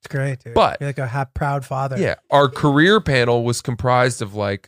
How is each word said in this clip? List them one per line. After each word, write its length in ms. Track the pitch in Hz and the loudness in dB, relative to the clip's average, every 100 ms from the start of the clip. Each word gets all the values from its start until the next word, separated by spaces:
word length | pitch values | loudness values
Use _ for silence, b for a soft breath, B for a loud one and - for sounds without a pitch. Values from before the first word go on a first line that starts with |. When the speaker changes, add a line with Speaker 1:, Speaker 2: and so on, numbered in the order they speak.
Speaker 1:
It's 80 | - | -12
great, 360 | 139 139 131 | -6 -6 -8
dude. 120 | - 117 | -4 0
Speaker 2:
But 260 | 170 - | 2 0
Speaker 1:
You're 80 | 143 | -6
like 80 | 139 | -6
a 100 | 131 | -6
ha-, 180 | 135 135 - | -4 -6 -4
proud 280 | 147 139 | -4 -4
father. 320 | 131 135 135 131 | -6 -6 -4 -2
Speaker 2:
Yeah. 160 | 147 - - | -2 -4 0
Our 180 | 143 143 | 4 4
career 500 | - 151 139 170 214 | 2 2 4 4 4
panel 440 | 170 135 120 120 | 2 2 2 2
was 180 | 120 117 | 0 -4
comprised 600 | - 117 127 123 127 123 | -4 -4 0 2 2 0
of, 120 | 107 | -8
like, 340 | 104 101 101 | -4 -4 -4